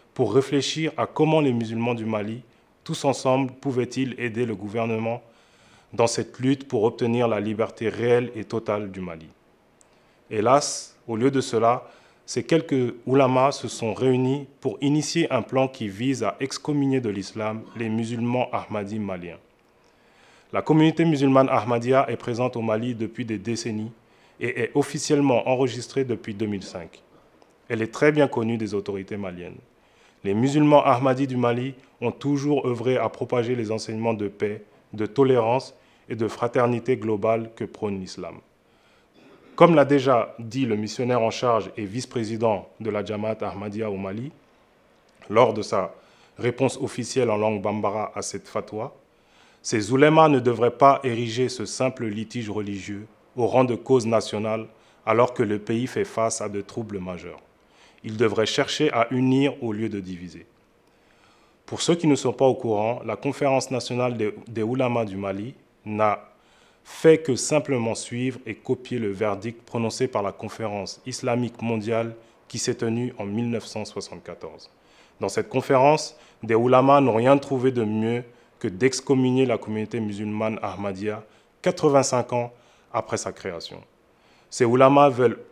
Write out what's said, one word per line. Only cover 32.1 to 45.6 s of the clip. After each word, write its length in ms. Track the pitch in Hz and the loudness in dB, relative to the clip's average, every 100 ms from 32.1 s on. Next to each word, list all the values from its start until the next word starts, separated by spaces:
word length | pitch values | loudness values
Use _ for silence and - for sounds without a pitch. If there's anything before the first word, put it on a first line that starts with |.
toujours 560 | - 143 143 143 143 127 | -4 -2 -2 0 0 -2
œuvré 300 | 120 120 127 | -2 0 0
à 140 | 110 | 0
propager 440 | - 123 127 113 | -4 -2 -2 0
les 160 | 123 110 | -2 -4
enseignements 440 | 110 - 110 113 | -6 -6 -4 -2
de 140 | 110 104 | -2 -4
paix, 360 | 101 104 107 - _ _ | -4 -4 -6 -14 _ _
de 100 | 107 | -6
tolérance 720 | 104 120 135 123 110 127 - - _ _ _ | -4 2 4 4 4 0 -4 -16 _ _ _
et 80 | 113 | -4
de 120 | 110 | -4
fraternité 680 | - 117 135 120 120 117 123 | -2 -2 2 2 0 -2 -2
globale 540 | 110 107 110 113 113 | 0 -2 0 0 -4
que 100 | - | -10
prône 360 | 104 - 104 98 | -12 -6 -6 -6
l'islam. 360 | 92 - 85 85 _ _ _ _ _ _ _ _ - - - | -8 -12 -14 -14 _ _ _ _ _ _ _ _ -20 -20 -18
Comme 200 | - 170 | 6 8
l'a 100 | 156 | 8
déjà 500 | 135 143 127 120 107 - | 6 4 4 2 0 -6
dit 280 | 117 127 123 | -10 -4 -2
le 100 | 107 | -2
missionnaire 460 | 107 - 123 123 | -4 -4 0 2
en 80 | 113 | 0
charge 400 | - 123 113 92 - | 0 2 2 0 -8
et 80 | |
vice-président 840 | 104 113 127 123 110 113 117 98 - _ | -8 -8 -8 -6 -6 -2 0 0 -6 _
de 100 | 113 | -6
la 140 | 104 | -4
Jamaat 320 | 101 107 110 110 | -4 -6 -6 -6
Ahmadiyya 480 | 101 92 104 104 113 | -8 -8 -10 -6 -6
au 60 | 95 | -6
Mali, 360 | 98 104 139 - _ _ _ _ _ _ _ _ - | -8 -8 -12 -14 _ _ _ _ _ _ _ _ -2
lors 260 | 107 120 | 4 4
de 80 | 107 | 2